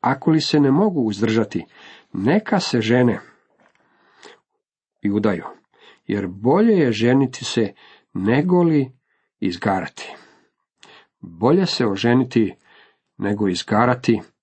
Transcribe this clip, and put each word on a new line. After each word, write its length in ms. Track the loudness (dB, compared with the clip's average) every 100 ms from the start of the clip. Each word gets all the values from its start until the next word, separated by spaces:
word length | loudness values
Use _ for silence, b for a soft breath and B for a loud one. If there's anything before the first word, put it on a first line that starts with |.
Ako 300 | -2 -2 0
li 100 | 0
se 200 | 2 2
ne 100 | 4
mogu 300 | 4 2 0
uzdržati, 680 | -4 -2 0 0 -2 -4 -10 B B B B
neka 480 | -4 0 0 0 -2
se 200 | 0 -2
žene 400 | 2 2 2 0 -8 _ _ _ _ b b b b b b b _ _ _ _ _ _
i 80 | -4
udaju, 340 | -2 -2 -4 -8 -18 _ b b b -6
jer 200 | -6 -6
bolje 460 | -4 0 4 4
je 200 | 4 2
ženiti 520 | 2 2 2 0 -4
se 280 | -6 -2 -2 b b b b
nego 480 | -6 0 0 2 2
li 300 | 4 2 0 _ _ _ _ _
izgarati. 760 | -6 -4 -2 -2 -6 -14 -18 B B B B B _ _ b b b _
Bolje 460 | -20 -2 2 2 0
se 200 | -2 -2
oženiti 680 | 0 2 2 2 0 0 -4 b b b b b _
nego 300 | -6 -2 -2
izgarati 720 | -4 -2 2 2 2 0 -2 -4 _